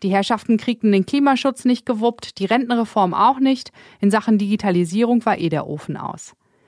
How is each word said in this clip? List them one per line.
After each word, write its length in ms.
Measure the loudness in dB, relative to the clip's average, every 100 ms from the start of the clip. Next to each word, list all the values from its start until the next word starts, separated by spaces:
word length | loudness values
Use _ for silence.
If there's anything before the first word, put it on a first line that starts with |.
Die 60 | -2
Herrschaften 480 | 0 0 -2 0 -2
kriegten 340 | 0 -2 2
den 140 | 2 2
Klimaschutz 580 | 0 2 2 0 -2
nicht 200 | -2 -2
gewuppt, 540 | -2 -2 -2 -2 -12 -8
die 60 |
Rentenreform 720 | -2 0 0 -2 -2 0 0
auch 260 | 2 2 2
nicht. 320 | 0 0 -4 -20 -20 _
In 120 | 2
Sachen 260 | 2 2 0
Digitalisierung 880 | 2 0 0 0 0 0 0 2 0
war 120 | 0
eh 100 | -2
der 180 | -2 -6
Ofen 300 | -10 -10 -10
aus. 380 | -10 -12 -18 _ _ _